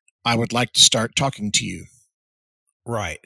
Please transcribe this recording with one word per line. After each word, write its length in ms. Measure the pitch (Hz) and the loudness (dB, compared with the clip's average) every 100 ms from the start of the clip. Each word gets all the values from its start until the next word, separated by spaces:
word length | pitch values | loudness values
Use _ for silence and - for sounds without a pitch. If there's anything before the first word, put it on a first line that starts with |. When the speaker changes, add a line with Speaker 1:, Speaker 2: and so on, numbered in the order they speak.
| _ _ | _ _
Speaker 1:
"I 100 | 117 117 | 0 0
would 160 | 117 | 0
like 200 | 117 127 | -2 0
to 60 | - | 4
start 360 | - 113 113 - | 4 4 -2 -2
talking 340 | 139 - 104 | -4 -4 -4
to 120 | - 104 | -4 -4
you." 180 | 92 - - _ _ _ _ _ _ _ _ 120 | -10 -16 -20 _ _ _ _ _ _ _ _ -6
Speaker 2:
Right. 320 | 113 - - | -4 -4 -6